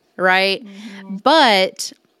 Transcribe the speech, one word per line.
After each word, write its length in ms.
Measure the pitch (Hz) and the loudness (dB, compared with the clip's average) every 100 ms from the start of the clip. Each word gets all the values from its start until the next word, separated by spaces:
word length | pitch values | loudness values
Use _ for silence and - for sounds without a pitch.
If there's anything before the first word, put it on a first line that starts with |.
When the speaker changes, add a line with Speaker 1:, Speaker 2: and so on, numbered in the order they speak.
| _ - | _ -8
Speaker 1:
Right? 440 | 180 185 190 190 | -2 0 0 -4
Speaker 2:
Mm-hmm. 540 | 208 196 214 196 196 196 | -10 -20 -18 -18 -14 -4
Speaker 1:
But, 760 | 254 320 269 196 190 - - - _ _ | 2 4 4 4 0 -4 -14 -14 _ _